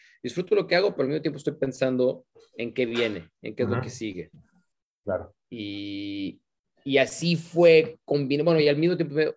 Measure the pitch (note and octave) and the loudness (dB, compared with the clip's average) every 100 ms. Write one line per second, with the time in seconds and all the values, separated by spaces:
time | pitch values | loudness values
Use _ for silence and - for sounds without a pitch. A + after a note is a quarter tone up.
0 | _ _ B2 E3 F3+ G#3 D#3+ F3 G#3 - | _ _ -8 -8 0 0 2 2 2 0
1 | C3+ D3+ D3+ D3 - - C3+ - C3 B2+ | -2 -2 -4 -4 -8 -4 -6 -2 -2 2
2 | B2+ C3 _ - _ - A#2 G#2 A#2+ A#2 | 0 -2 _ -20 _ -12 -8 -4 -2 0
3 | A2+ G2 E2 _ A2 A2 A2+ A#2+ - - | -2 -4 -12 _ -14 -6 -2 -2 -4 -8
4 | A2 F2+ D#2+ - _ _ _ _ _ _ | -10 -10 -14 -20 _ _ _ _ _ _
5 | G2 F2+ F2+ _ _ A#2+ G#2 G2+ G2+ G2+ | -6 -6 -6 _ _ -10 -10 -8 -8 -8
6 | G2+ G2+ G2 - _ _ _ _ C#3+ C3+ | -8 -6 -8 -10 _ _ _ _ 0 2
7 | B2+ - E3+ E3 - E3 E3+ D#3+ D#3+ - | 2 0 0 -2 -2 4 8 8 6 -6
8 | - D3 C3+ C#3+ D#3+ D#3+ D3 C#3+ E3 E3+ | -2 -2 0 0 2 4 4 4 2 0
9 | E3+ C#3+ D#3 | -2 0 -2